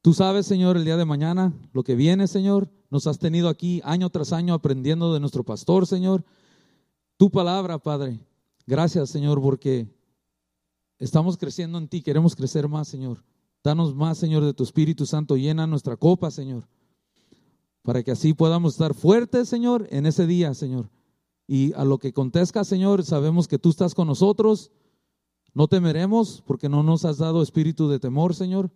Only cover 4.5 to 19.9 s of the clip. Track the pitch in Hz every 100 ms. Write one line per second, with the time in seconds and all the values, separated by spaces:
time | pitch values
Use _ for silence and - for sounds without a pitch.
4.5 | 165 147 131 135 160 170 156 143 127 120
5.5 | 107 - 185 185 185 185 190 - _ _
6.5 | _ _ _ _ _ _ _ 190 190 175
7.5 | 190 180 156 160 147 135 113 - _ _
8.5 | _ - 139 170 175 139 151 147 143 139
9.5 | 135 139 127 110 _ _ _ _ _ _
10.5 | _ _ _ _ _ 131 156 170 175 156
11.5 | - 165 170 156 175 151 147 165 - 135
12.5 | 156 147 151 151 135 131 117 _ _ _
13.5 | _ 147 156 165 135 156 156 165 156 147
14.5 | - 123 - 151 165 143 160 151 135 139
15.5 | 160 160 151 - 113 156 180 165 143 135
16.5 | 123 - _ _ _ _ _ _ _ _
17.5 | _ _ _ - 123 127 123 156 156 160
18.5 | 170 165 - 160 147 160 220 240 247 240
19.5 | 240 240 240 202